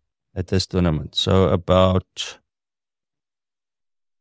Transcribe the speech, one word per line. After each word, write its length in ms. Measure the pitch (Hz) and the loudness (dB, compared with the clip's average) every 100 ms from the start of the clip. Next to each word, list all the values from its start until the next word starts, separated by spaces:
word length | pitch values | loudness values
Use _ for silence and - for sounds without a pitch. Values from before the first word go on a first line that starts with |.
| _ _ _ 98 | _ _ _ -12
at 120 | 87 | -4
this 200 | 95 - | -4 -2
tournament, 480 | 92 87 78 71 - | -2 0 -2 -6 -6
so 340 | - 95 87 | 0 2 2
about 880 | 78 - 92 95 92 - - - - _ _ _ _ _ _ _ _ _ _ _ _ _ _ _ _ _ _ | 0 2 2 4 0 -4 -14 -14 -16 _ _ _ _ _ _ _ _ _ _ _ _ _ _ _ _ _ _